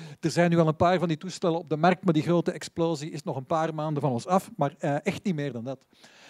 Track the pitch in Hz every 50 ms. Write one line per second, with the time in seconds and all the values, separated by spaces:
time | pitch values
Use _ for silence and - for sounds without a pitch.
0 | 160 151 143 - - 151 - 165 175 175 165 170 165 156 151 - 180 175 185 160
1 | 175 170 156 - - 185 - - - 170 165 170 170 - 160 151 165 180 180 -
2 | - 185 156 156 139 151 175 170 160 180 170 - - - - 170 165 165 165 139
3 | 147 170 - 156 - 170 123 135 127 - 170 156 160 160 156 151 151 160 151 143
4 | 156 143 123 120 - 180 180 185 - - - - 147 143 - - - 147 143 147
5 | - 202 - - - 208 170 147 143 139 117 117 113 135 131 - _ _ _ _
6 | - - - - -